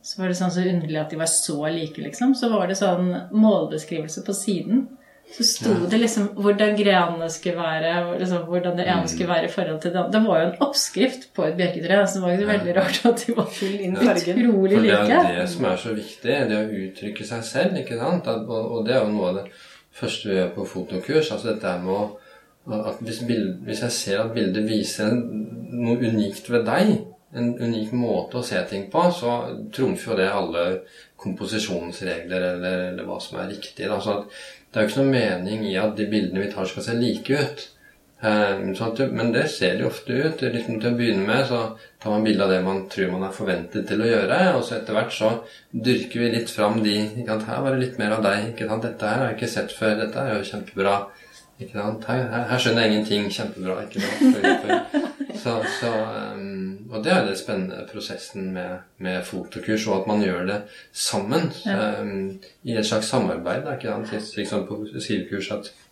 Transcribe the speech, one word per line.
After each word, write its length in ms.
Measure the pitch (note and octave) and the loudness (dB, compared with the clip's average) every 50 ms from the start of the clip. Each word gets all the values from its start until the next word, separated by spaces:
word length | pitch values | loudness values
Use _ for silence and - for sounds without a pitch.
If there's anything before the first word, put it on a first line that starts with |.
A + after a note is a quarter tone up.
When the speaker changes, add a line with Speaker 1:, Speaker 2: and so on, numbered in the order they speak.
| _ | _
Speaker 1:
Så 140 | - - - | -10 -6 -4
var 80 | F#3 F#3 | -2 -2
det 60 | F3+ F3+ | 0 0
sånn 140 | F#3 F3+ E3 | 0 0 0
så 80 | F3+ | 2
underlig 380 | F3+ F#3 F3+ E3+ D3+ D#3 D#3 D3+ | 0 2 2 0 0 0 -2 -2
at 100 | D3+ - | -2 -4
de 60 | E3 D#3 | -4 -2
var 80 | E3 | -2
så 380 | D#3+ - - - - D#3 C#3+ D3+ D#3 D#3+ | 0 0 0 0 -2 -4 -2 -2 -2 -2
like, 240 | E3+ D#3+ D#3 - - | -2 -4 -6 -8 -8
liksom. 380 | D3+ C#3+ - - A#3+ C4 C4+ - | -10 -10 -4 0 2 2 4 4
Så 100 | B3+ A#3 | 2 2
var 160 | A3 G3+ F3+ F3+ | 2 2 2 2
det 80 | G3 F#3+ | 0 2
sånn 300 | G3+ F#3+ F3+ F3 F3+ F3+ F3 F3 - - - | 2 2 4 4 2 0 0 -2 -6 0 4
målbeskrivelse 880 | G#3+ A3 A3 G3+ - D#3 D#3 D3+ D#3 - - F3 D#3 D3+ D#3 - - - | 6 8 8 8 6 2 0 -4 -6 -4 -4 -6 -4 -4 -6 -8 -10 -6
på 100 | - G3 - | -4 -4 -4
siden. 460 | - - G3 E3+ - - G#3 C4 C4+ - - - - - _ _ _ - - | -2 -2 -2 -2 0 2 2 2 2 0 -10 -20 -20 -20 _ _ _ -20 -6
Så 80 | - | 0
sto 300 | A#3+ - - - - - | 0 0 0 2 2 2
Speaker 2:
Ja. 160 | G3+ F3 E3+ F3+ | 2 2 2 2
Speaker 1:
det 80 | A3 A3+ | 4 4
liksom 300 | A#3+ A3 - A3 G3+ G3+ - | 4 4 2 2 0 0 -2
hvordan 400 | - G3+ G#3 G3+ G3 G#3+ G#3 G#3 G3+ | 2 2 4 4 4 4 2 4 4
grenene 480 | G3+ G3+ F#3+ F3+ F3 E3+ E3+ E3 E3 E3 | 4 6 6 6 4 2 0 -4 -4 -6
skulle 280 | E3 - - F#3 E3+ E3 | -6 -4 -4 -4 -2 0
være, 360 | E3+ D#3+ D#3+ D#3+ D#3 E3 E3+ F3 F3 | -2 -2 0 0 0 0 0 0 0
og 140 | F3 F3 F3+ | -2 -2 -2
liksom 240 | F#3 F3+ F3+ F3 E3 | 0 0 0 -2 -2
hvordan 300 | E3 F3 F3+ F3 F3+ E3+ | 0 -2 0 0 0 0
det 100 | F3 F3+ | 0 0
ene 160 | F3+ F3+ F3+ | 2 2 2
Speaker 2:
Mm. 60 | E3 D#3+ | 0 0
Speaker 1:
skulle 200 | E3 E3 F3+ E3+ | -2 -2 0 2
være 160 | F3+ E3 - | 2 2 2
i 40 | F3+ | 0
forhold 320 | - - F3+ D#3+ D#3 D#3 | -2 -2 -2 -2 -4 -4
til 80 | - F3 | -4 -2
det 60 | E3+ F3+ | 0 0
andre. 140 | F3 - G3 A3 | 0 2 4 4
Det 60 | A3 G#3+ | 4 6
var 100 | F3 D#3+ | 4 4
jo 60 | E3 | 4
en 120 | F3+ - - | 2 2 0
oppskrift 760 | C#4+ C#4 - - - - - F#3 G#3+ B3+ - - - - _ | 0 0 2 0 -2 -2 2 2 2 2 2 -4 -14 -10 _
på 80 | - F3 D#3 | 0 0 0
et 80 | D#3+ | 2
bjørketre, 500 | F3 F3+ F3 - - E3 F3 F#3+ G3+ G3+ | 2 0 0 0 -2 0 4 6 6 6
så 80 | F#3+ F#3+ | 4 2
det 80 | F#3+ | 0
var 80 | F#3 F3+ | 2 2
ikke 160 | F3 F#3+ G#3 | 2 2 2
så 60 | G#3 | 2
Speaker 2:
Ja. 60 | G#3 G3+ | 2 2
Speaker 1:
veldig 180 | F3+ F3 F3 | 2 2 2
rart 300 | F#3+ F#3+ F3+ - - - | 2 2 2 0 4 4
at 180 | A#3 A#3 - - | 4 4 4 0
de 60 | - A3+ | -2 0
var 120 | - - | 0 0
Speaker 3:
Fyll 340 | - - - G3+ F#3+ G3+ G3+ | -2 -2 -4 -4 -2 -2 -2
inn 140 | G3 F3+ F#3 | -2 -2 2
Speaker 2:
Ja. 60 | F#3 | 4
Speaker 3:
fargen. 380 | - B3 F#3 F3 E3 E3+ F#3 B3 | 6 6 6 4 2 2 4 4
Speaker 1:
utrolig 380 | A#3 A#3+ G#3+ G3 F#3+ F#3+ G3+ | 6 6 6 6 6 6 6
Speaker 2:
For 60 | A3 | 8
det 80 | A3 G#3+ | 8 8
er 100 | G3 G3+ | 6 6
Speaker 1:
like. 320 | G#3 G#3+ C4 E4+ E4+ - - | 6 6 6 6 6 6 4
Speaker 2:
jo 60 | F3 | 2
det 80 | F3+ - | 0 0
som 160 | F3 - B2+ | 0 0 0
er 120 | - F#2 | 0 0
så 180 | - - A#2+ A2 | 0 -2 -4 -4
viktig, 280 | G#2+ G#2 - - - | -4 -6 -10 -14 -6
det 340 | - A#2+ C#3 C#3+ C3 G#2+ G#2+ | 0 0 2 2 2 2 2
å 140 | G#2+ G#2+ G#2+ | 0 0 -2
uttrykke 540 | G#2+ F#2+ F#2+ F#2+ - - - G#2+ G#2 - G#2+ | -2 -4 -6 -6 -8 -8 -10 -8 -8 -8 -8
seg 160 | G#2 A#2+ A#2 | -8 -8 -8
selv, 300 | A2+ - - C3+ E3+ G3 F#3 | -8 -4 0 2 2 2 2
ikke 220 | - B2+ - A#2+ A#2 | 0 -4 -4 -4 -2
sant? 300 | B2 D3 F3+ F3 - - | 0 0 0 0 0 -2
At, 80 | A2+ A2 G#2+ | -2 -2 -2
og, 240 | G#2+ A#2 A2+ A2 A2 | -4 -4 -4 -2 -2
og 140 | A#2+ A#2 G#2+ | -2 -2 0
det 80 | A2 B2+ | 2 2
er 60 | C3 A2 | 2 4
jo 60 | G#2 | 2
noe 180 | G#2+ G#2 F#2+ F2+ | 2 0 0 0
av 60 | F#2 | 0
det 120 | G2 G2 - - - - - - - _ _ | -2 -6 -8 -14 -20 -20 -20 -20 -20 _ _
første 360 | _ - - G#2+ - - - G#2+ | _ -6 -6 -6 -6 -6 -4 0
vi 60 | G2 | 0
gjør 180 | F#2 F#2 F2 - | 2 2 0 -2
på 120 | - G#2 - | -6 -8 -6
fotokurs, 640 | - F#2+ F2+ - G2 F2+ - - D3 D#3 D3+ - | -6 -8 -8 -4 -6 -6 -2 2 2 2 2 2
altså 160 | - G#2+ A2 A2+ G#2 | -2 -4 -2 -2 -2
dette 100 | - G2 | -2 -2
er 120 | F#2+ F2+ F2+ | -2 -2 -2
med 120 | F2+ F#2 | -2 -2
å, 180 | F#2+ G2+ G#2 G#2 - - - - - - _ _ _ _ _ - A2 G#2+ G#2+ | 0 0 -2 -4 -6 -14 -20 -20 -20 -20 _ _ _ _ _ -6 -6 -4 -4
at 120 | A2 G#2+ - | -4 -6 -6
hvis 220 | A#2 A2+ A2 - | -8 -8 -8 -6
bild-, 420 | B2+ A#2 A#2 A2 G2+ F#2+ F2+ - - | -2 0 0 0 0 -2 -4 -6 -6
hvis 160 | - G#2+ A2 | -6 -4 -4
jeg 100 | B2 A#2+ | -2 -2
ser 300 | - - - G#2 G2 G#2 | -2 -4 -2 0 0 0
at 120 | A2+ A2+ A2 | 0 0 0
bildet 300 | A#2 G#2 F#2+ F#2 G#2+ G#2+ A2 | 0 0 0 2 0 0 2
viser 380 | A2 G#2+ F2+ - - - G#2+ G#2+ | 2 0 0 -2 -2 -2 0 2
en, 580 | A#2+ B2 A#2 - G#2+ G#2+ G#2+ - - - - - | 2 2 0 -2 -6 -6 -8 -8 -8 -12 -12 -8
noe 240 | B2 A#2+ A#2+ A#2 A#2+ B2 | -4 -2 0 0 2 2
unikt 500 | B2 A2 A2+ G#2+ G2+ G2 F#2+ - - - | 2 0 2 2 0 0 -2 -8 -6 0
ved 160 | A#2+ A#2+ A2 | 0 0 2
deg, 380 | G#2+ A#2+ D#3+ G3+ A3 G3 - - - - _ _ _ - | 2 2 4 4 4 4 2 0 -8 -16 _ _ _ -6
en 200 | B2+ A#2+ A#2+ A#2+ - | -2 -2 -2 -2 0
unik 340 | A#2+ A#2 A2+ G#2+ G#2+ - | -2 -2 0 -2 -2 -2
måte 420 | B2+ B2 A#2+ A#2 G#2+ - - - - B2 | 0 0 0 2 0 -2 -2 -4 -6 -6
å 60 | A#2+ | -6
se 180 | - - F#2 F2+ - | -2 -2 -2 -2 -2
ting 200 | G#2 G2 G2 - | -4 -6 -6 -2
på, 200 | - D#3+ F3 F3+ | 0 4 4 4
så 580 | F3 - A#2+ A#2+ A#2+ A#2+ A#2+ A#2+ A#2 G#2+ G#2+ - | 2 2 0 -2 -2 -2 -4 -6 -8 -10 -10 -10
trumfer 380 | - - C3 B2+ - - - - | -2 0 0 0 0 -2 -2 -2
jo 40 | - | 0
det 140 | E2+ F#2 G2 | 2 2 2
alle 480 | G2+ G2+ F2+ E2 E2 E2+ F2 F2+ F#2 F#2 - - - - - _ _ | 2 0 -2 0 0 0 0 0 0 -2 -6 -12 -20 -20 -20 _ _
komposisjonsregler 1200 | - - G2 F#2 - G2+ F#2+ A2 G#2+ - F#2 F#2 F2 E2+ E2+ - - F#2+ F#2 E2+ E2+ E2+ F2 F#2 F#2 F2+ F2+ F2+ | -10 -8 -8 -6 -6 -6 -4 -4 -4 -2 -2 -4 -4 -6 -8 -10 -8 -6 -6 -6 -6 -6 -4 -4 -2 0 0 -2
eller, 380 | F2 F2+ F#2 F#2 F2+ F2+ F2+ | -2 -2 -2 -2 -2 -2 -4
eller 120 | F2+ F#2 - | -6 -8 -8
hva 160 | - F#2 - | -8 -8 -8
som 160 | - - - - | -10 -10 -8 -8
er 80 | F#2+ F#2 | -8 -8
riktig, 380 | G2 G2 - - - - F#2 G2 | -8 -10 -12 -16 -10 -8 -4 -4
da. 100 | G#2+ G2 | -2 -2
Så 180 | G2 G#2+ G2+ G#2 | -2 -2 -2 -2
at 60 | G#2 - - - - - - - _ _ | -4 -8 -14 -18 -18 -18 -20 -20 _ _
det 80 | - A2 | 0 0
er 0 | |
jo 60 | A2 G#2+ | 0 2
ikke 120 | - C3+ C#3 | 2 2 4
noe 80 | C3+ | 4
mening 520 | C3+ B2 A#2 G2+ F2+ F2+ F2+ G2 G#2+ A2 G#2+ | 6 4 4 2 0 0 -2 -4 -4 -2 -2
i 100 | G2+ F#2+ | -2 0
at 200 | F#2 G#2+ G#2+ G#2 | 0 0 0 0
de 100 | G#2+ G#2+ | -2 -2
bildene 380 | G#2 G#2+ G#2 F#2+ F2+ F2 F#2+ G2+ | 0 2 2 0 2 0 -2 -2
vi 60 | G2+ | -2
tar 120 | - G2+ F#2+ | -2 -4 -4
skal 160 | - - - | -4 -4 -6
se 120 | F#2+ A2+ A#2 | -6 -2 0
like 360 | A#2 A#2+ A#2 - - - - | 0 2 2 0 -2 0 0
ut. 380 | C3+ D3 C3 - - - - - _ _ _ - _ _ _ _ _ _ | 2 2 2 -2 -2 -10 -14 -18 _ _ _ -20 _ _ _ _ _ _
Eh, 500 | - A2 G#2+ G#2+ G#2 G2+ G2 G2 G2 G2 F#2+ | 0 2 4 4 4 4 2 0 -2 -4 -4
så 120 | - A#2 A2+ | -2 -2 -4
at 60 | A2 | 0
det, 160 | - C3+ B2+ | 0 0 0
men 200 | - A#2+ A#2+ A#2 | 2 0 2 2
det 160 | A2+ - D3+ D#3 | 2 2 2 0
ser 260 | - - - F#2 F2 G#2+ | 0 0 2 2 2 2
de 60 | B2+ | 0
ofte 240 | - - - - - | -2 -2 -4 -6 -2
ut. 280 | A#2+ B2+ C#3+ D#3+ D#3 - | 0 0 0 0 0 0
Det 100 | C3+ B2 | -2 -2
er 60 | A2+ A#2+ | 0 -2
liksom, 220 | A2+ - A#2 G#2+ | -4 -4 -4 -2
til 100 | A2 A#2+ | 0 0
å 40 | A#2+ | 2
begynne 300 | A#2+ A#2+ A2+ G2+ F#3+ - | 2 2 2 2 2 2
med, 200 | G#2 A2+ C3 C#3 | 2 2 2 2
så 300 | B2+ B2 A#2 A2+ A2 - - - - _ _ | 2 0 -2 -2 -4 -6 -12 -18 -20 _ _
tar 100 | - A2 | -2 0
man 140 | G#2+ G#2+ G#2+ | 2 2 4
bilde 180 | A2 G2 F#2 G2 | 4 4 4 4
av 60 | F#2+ | 4
det 120 | F#2+ F#2 F2+ | 4 2 2
man 240 | F#2+ G2 F#2+ - - | 0 -2 -2 -4 -6
tror 240 | - - F#2+ F2+ | -2 -2 -2 0
man 160 | F2+ F#2 F#2+ F#2+ | 0 -2 -4 -4
er 40 | |
forventet 540 | - - G#2+ F#2+ F2+ E2 E2 - - G#2 F#2 | -6 -4 -2 -2 -2 -2 -4 -6 -6 -6 -2
til 140 | - G2+ G#2+ | 0 0 2
å 60 | A2 A#2 | 4 4
gjøre, 320 | A#2 G#2+ G2 F#2+ B2 E3+ F#3+ F#3 E3+ | 4 4 4 2 4 4 4 4 4
og 80 | B2+ - | 2 0
så 160 | - A#2+ A2 | -2 -6 -6
etter 160 | A2 - G#2+ | -4 -2 0
hvert 160 | A2 A#2 - | 0 0 -2
så 180 | - - A2 A2 A#2 A#2 - - - - _ _ | -2 2 2 2 2 0 -6 -12 -18 -20 _ _
dyrker 480 | - A#2+ A2 B2+ A#2+ A2 - - - A#2 | -8 -2 2 2 2 2 2 -4 -2 0
vi 100 | A#2+ A#2 | 0 2
litt 180 | A#2 A#2 A#2 - | 2 0 -2 -4
fram 320 | - - G#2 G#2 A2 A#2 | 0 2 2 2 4 2
de, 140 | G#2+ G#2 G#2 G#2 G#2+ G#2+ G#2+ | 2 2 2 2 0 -2 -4
ikke 120 | A#2+ A#2+ A2 | -6 -4 -4
sant? 180 | A2 A2 G#2+ | -4 -4 -4
Her 160 | A2 A2+ B2+ | -4 -4 -2
var 140 | C#3 C3+ C3+ | 0 0 0
det 80 | C3 B2+ | 0 0
litt 140 | B2+ - - | -2 -2 -2
mer 140 | G#2 G#2 | 0 0
av 100 | A2 A2+ | 0 2
deg, 280 | G#2 G2 G2+ G#2 G#2+ A#2 A#2 | 2 2 2 2 -2 -4 -6
ikke 140 | - A2+ A2 | -6 -4 -2
sant? 140 | A2 A2+ | -2 -2
Dette 240 | A#2 A#2 - - A2 | -2 -4 -4 -2 -2
her 120 | G#2+ A2+ B2 | 0 0 2
har 100 | C3+ A2+ | 0 0
jeg 80 | - - | -2 -2
ikke 140 | B2 A#2+ | -4 -4
sett 200 | - G#2+ - - | -2 -4 -4 -4
før, 240 | - - A2+ A2 G#2+ G#2+ | -4 0 0 2 2 2
dette 160 | A2 A2 - - C#3 | -2 -4 -2 -2 -2
er 100 | B2+ G#2+ | -2 -2
jo 140 | G2+ F#2+ - | -2 -4 -6
kjempebra, 460 | - G#2 F#2 - - G2 G2 G2 G2 G2+ - - - - - - - - - _ _ _ | -8 -10 -10 -8 -4 0 2 2 2 2 0 -6 -14 -20 -20 -20 -20 -20 -20 _ _ _
ikke 120 | - - | -16 -8
sant? 320 | - G#2 G2+ G#2+ A2 - - | -6 -4 -4 -4 -4 -6 -4
Her, 200 | - A#2+ C3 B2+ A#2 | -2 -2 -2 0 -2
her, 180 | A2+ A#2+ A#2+ - | -2 -4 -2 0
her 100 | B2+ A#2+ | 0 2
skjønner 240 | - A#2+ A2+ A#2 | 2 2 2 4
jeg 100 | A#2 A2 | 4 4
ingenting, 360 | G#2+ G#2+ - - G2+ G#2 G2+ F#2 | 4 2 2 2 0 0 0 -2
kjempebra, 460 | - - A2 G2+ - - F#2 F#2 F#2 - - | -4 -4 -6 -8 -8 -6 -6 -4 -4 -4 -6
ikke 160 | - - G3+ | -6 -4 -4
sant? 240 | G3 - - - D4 | -4 -2 0 4 6
For 160 | C4 B3+ - | 6 6 6
eksempel. 640 | - G4 F4+ - - - F#4 E4+ E4+ - - D4 - | 6 4 4 4 2 0 0 0 0 0 -2 -2 -2
<laughs> 60 | - - - C#4+ - - | -2 -6 -8 -10 -8 -8
Så, 180 | - - B2 A#2 A2 A2 A2+ | -6 -4 -2 -2 0 -2 -2
så, 200 | - - - A#2 A#2 G#2+ G#2+ A2 G#2+ | -4 -2 -2 -2 -2 -2 -2 -4 -6
ehm, 720 | G#2+ G#2+ G#2+ G#2 G2+ G2 G2 G2 F#2+ F#2+ F#2+ F#2+ G2+ A2 A#2+ | -8 -8 -8 -8 -8 -10 -8 -8 -6 -6 -8 -8 -10 -12 -10
og 120 | A2 G#2+ G#2+ | -8 -4 2
det 60 | D#3+ | 4
er 140 | F3+ - B2 | 4 4 4
det 80 | G2+ F#2+ | 0 -4
spennende 460 | - - - G#2+ F#2+ F#2 F#2 - - - | -6 -6 -4 -4 -4 -4 -4 -6 -10 -12
prosessen 600 | - - G#2 - - - - - - - G2+ F#2+ F#2+ F#2 | -12 -12 -12 -10 -10 -10 -12 -12 -12 -10 -8 -8 -6 -6
med, 240 | F2+ F2+ F2+ F2+ F2+ - _ _ _ | -6 -6 -8 -8 -10 -12 _ _ _
med 200 | F#2+ F#2 F#2 F2+ | -6 -4 -4 -4
fotokurs, 600 | F2+ - - F#2 F2 - - - - - A2 G#2+ - | -6 -6 -8 -10 -10 -8 -10 -8 -2 -2 -2 0 0
og 120 | G#2+ G2 F#2+ | 0 0 0
at 60 | F#2 G#2+ | 0 0
man 140 | G#2 G#2 G2+ | 2 2 2
gjør 220 | F#2+ F2+ F2 F2+ F#2+ | 2 0 0 -2 -2
det 80 | G2+ G#2 G#2 - - - - - | -2 -4 -6 -10 -18 -20 -20 -18
sammen, 580 | _ - - - - G#2 G2 G#2 C3+ E3+ F3+ C3 A2 - - | _ -6 -4 -2 -2 -2 -2 0 0 0 0 0 -4 -6 -4
Speaker 1:
Ja. 80 | G#3 G3 G3 - - G#3 G#2 | -2 -2 0 0 -2 -2 -4
Speaker 2:
ehm, 380 | G#2 G#3 G3+ G3 F#3+ G3 F#3+ F#3+ - - _ _ _ | -6 -6 -4 -4 -6 -6 -8 -12 -18 -20 _ _ _
i 100 | B2+ A#2 | -4 -2
et 120 | A2+ G#2+ - | -2 0 0
slags 220 | A2+ G#2+ G#2+ - | 0 0 0 0
samarbeid, 480 | - B2+ G#2 F2+ E2 E2 E2 F2 F#2 - | 0 0 0 0 -2 -4 -4 -4 -4 -4
da, 120 | - - C#3 | -4 -6 -8
ikke 160 | - - A2 | -6 -6 -6
sant? 320 | G#2 G#2 G#2+ - G#2+ G#2+ - | -4 -4 -6 -6 -8 -8 -8
Slik 240 | - - G#2+ G2+ - | -8 -6 -6 -6 -2
som 160 | G#2+ G2+ F#2 | -2 -4 -4
på 120 | - G#2 G#2 G#2+ G#2+ | -4 -8 -8 -8 -10
skrivekurs 600 | - - - - G#2+ F#2+ F2+ - G2 G2 F#2 - | -8 -10 -6 -4 -4 -4 -4 -6 -6 -8 -6 -6
at 160 | G#2 G2+ - - - _ - _ | -6 -8 -8 -12 -18 _ -20 _